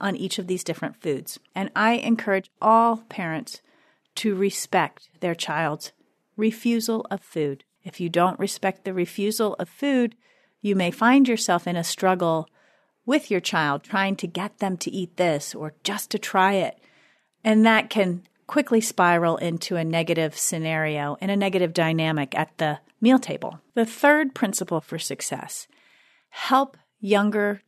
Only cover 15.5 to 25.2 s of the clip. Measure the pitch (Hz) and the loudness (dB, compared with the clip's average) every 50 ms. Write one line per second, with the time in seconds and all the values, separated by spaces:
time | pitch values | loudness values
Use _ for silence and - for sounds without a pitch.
15.5 | - - 151 156 - _ - - 302 - - - - 214 - - - 190 185 196 | -10 -10 -10 -10 -10 _ -8 -6 -6 -6 -6 -6 -6 -6 -4 0 2 4 4 4
16.5 | 202 190 165 127 - _ _ _ _ _ _ _ _ _ _ _ _ _ - 220 | 4 2 0 -2 -6 _ _ _ _ _ _ _ _ _ _ _ _ _ 0 4
17.5 | 220 220 220 226 220 220 - - - 220 190 180 175 175 - _ _ _ _ - | 6 6 6 6 6 4 2 0 0 0 0 0 0 -6 -8 _ _ _ _ -2
18.5 | - 294 285 - 240 226 220 - - - 180 175 175 170 170 165 165 - - 170 | 0 0 2 4 2 2 2 0 0 2 4 4 4 4 4 2 0 0 -2 -4
19.5 | 165 165 - - 185 170 160 160 165 165 165 165 170 165 160 151 151 - - - | -4 -4 -4 -4 -4 -2 -2 0 0 0 0 0 0 0 0 -2 -2 -4 -4 -4
20.5 | 175 160 160 160 160 156 156 156 151 147 143 147 143 - 190 190 202 202 196 196 | -4 -4 -4 -2 -2 -2 -2 -2 -2 -2 -4 -4 -6 -4 -2 -2 0 0 0 0
21.5 | 185 185 180 165 165 175 165 160 165 160 160 160 160 151 143 135 - - 160 - | 2 0 0 0 0 0 0 2 2 0 0 0 0 -2 -2 -2 -2 -4 -4 -4
22.5 | _ - 165 151 151 - _ _ _ - 214 233 262 262 262 - 151 - 151 - | _ -4 -2 -2 -2 -4 _ _ _ 2 4 6 6 6 4 0 -8 -8 -8 -10
23.5 | - - _ _ - 240 226 226 - - - 285 294 302 311 269 - - 240 196 | -12 -14 _ _ -2 -2 -2 -2 -2 2 4 6 6 6 2 0 -2 -2 -2 -2
24.5 | 196 - 185 - 175 156 - - 165 156 - - 139 - | -2 -4 -4 -2 -4 -4 -4 -6 -10 -10 -8 -8 -8 -8